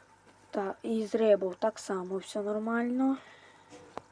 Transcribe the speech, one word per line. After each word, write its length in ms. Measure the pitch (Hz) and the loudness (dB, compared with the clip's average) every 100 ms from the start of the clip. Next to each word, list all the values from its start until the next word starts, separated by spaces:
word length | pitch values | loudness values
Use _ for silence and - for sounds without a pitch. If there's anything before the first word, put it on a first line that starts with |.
| - - - - - | -20 -20 -20 -20 -8
Та, 240 | 214 196 - | -6 -4 -6
і 240 | 226 220 208 | -2 -2 0
з 80 | |
рибою 420 | 226 220 196 190 175 | 2 6 6 4 -2
так 200 | 214 - | -2 -2
само 380 | - 190 180 190 | -6 -4 -2 -6
все 260 | - 208 | -6 -6
нормально. 720 | 202 214 220 233 240 254 262 269 - - - - - - - - - | -4 -2 -2 -2 0 2 2 0 -6 -20 -20 -20 -20 -20 -16 -16 -18